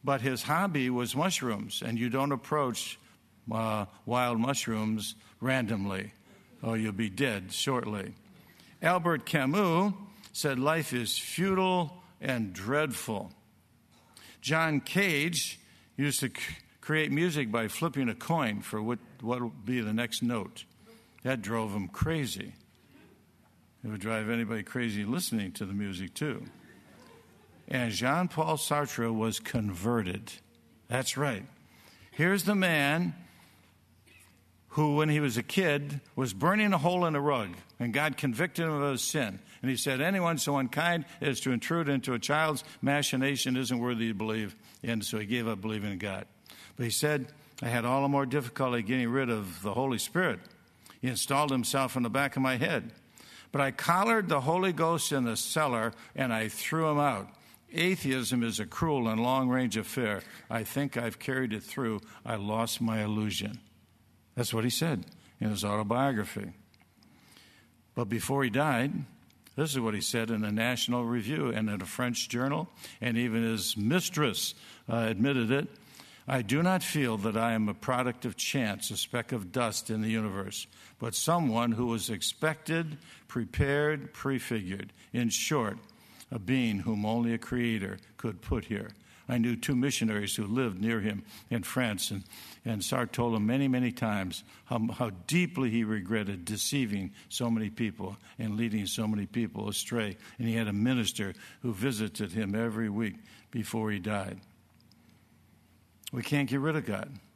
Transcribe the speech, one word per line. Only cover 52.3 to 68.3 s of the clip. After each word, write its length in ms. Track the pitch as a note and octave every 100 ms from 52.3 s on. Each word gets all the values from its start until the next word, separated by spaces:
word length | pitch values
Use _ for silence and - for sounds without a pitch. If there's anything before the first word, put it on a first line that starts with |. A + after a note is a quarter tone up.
| C#3
of 60 |
my 160 | C3 B2+
head. 340 | E3+ D3 G2 - - - - - -
But 100 | C#3+
I 100 | C#3
collared 580 | B2+ - F3 G#3+ A3+ F3+
the 120 | D3+
Holy 320 | C3 F3 F#3+
Ghost 380 | D#3 E3 E3 -
in 120 | C#3+
the 140 | B2 G#2+
cellar, 560 | - - D3+ A#2+ A2+ - - -
and 160 | C3
I 160 | A2 A2
threw 400 | - - D#3+ D#3
him 100 | D3
out. 340 | D3 A2 G2 - - - -
Atheism 720 | - F3 F#3 C#3 C3 A#2 B2+
is 160 | A#2 G#2+
a 60 | G#2
cruel 420 | - E3 C#3+ A2+
and 140 | A2
long-range 560 | A#2+ C3 C3 B2+ B2+ G#2
affair. 440 | G#2 - A2+ G2+ - - -
I 140 | A2+
think 340 | G#2+ - C#3 -
I've 200 | A#2 -
carried 360 | - C3 B2+
it 100 | G#2+
through. 380 | - - A#2 G#2+ - -
I 120 | - A2+
lost 440 | G2+ A2 A2+ -
my 240 | A#2 A2
illusion." 560 | G#2+ G#2+ G#2+ G2+ G#2 - - - _ _ _ _ _ -
That's 180 | G2
what 100 | A2+
he 60 | A#2+
said 360 | - E3 A#2+ F2 - - _
in 100 | G#2+
his 140 | G2+
autobiography. 880 | G2+ G#2 G#2 A#2+ C#3 A#2 G#2 - G2+ - - _ _ _ - - - - - - _ _ _ -
But 100 | A2+
before 380 | A2+ -